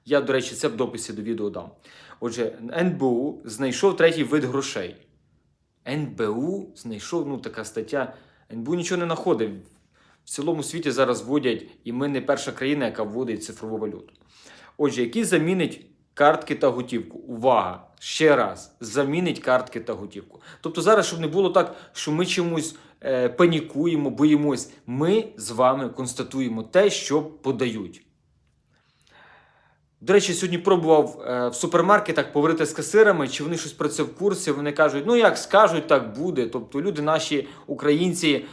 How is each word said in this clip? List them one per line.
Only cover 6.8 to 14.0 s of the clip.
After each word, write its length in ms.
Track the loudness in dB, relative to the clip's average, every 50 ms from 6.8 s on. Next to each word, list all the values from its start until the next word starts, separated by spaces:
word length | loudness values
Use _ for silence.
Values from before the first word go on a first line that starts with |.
| -14 -12 -12 -10 -10 -6 -4 -4 -4 -4
ну, 100 | -6 -8
така 280 | -8 -10 -10 -10 -12
стаття. 480 | -10 -8 -8 -8 -4 -4 -4 -4 -6 -8 -18 _ _ _ _ _ -16 -12
Н 100 | -10 -6
Б 60 | -4
У 60 | -4
нічого 240 | -4 -2 -4 -4 -4
не 60 | -2
знаходить. 460 | -4 -4 -4 0 0 0 0 0 -4 -4 -10 -18 -20 _ _ _ _ _ _ _ _ _ _ _
В 40 | -12
цілому 340 | -10 -6 -4 -2 -2 -4 -4
світі 280 | -6 -6 -6 -4 -2
зараз 300 | 2 2 2 2 2 -2
вводять, 440 | -2 -2 -2 0 2 0 -2 -2 -6 -14 -20 _ -12
і 100 | -8 -6
ми 140 | -4 -4 -2
не 140 | -2 -4
перша 300 | -2 -2 -2 -2 -2 -8
країна, 340 | -8 -4 -2 -2 -2 0 -2
яка 180 | -4 -4 -4 -6
вводить 400 | -6 -4 -6 -4 -4 -4 -8 -8
цифрову 340 | -12 -14 -12 -10 -8 -6 -6
валюту. 360 | -6 -6 -8 -10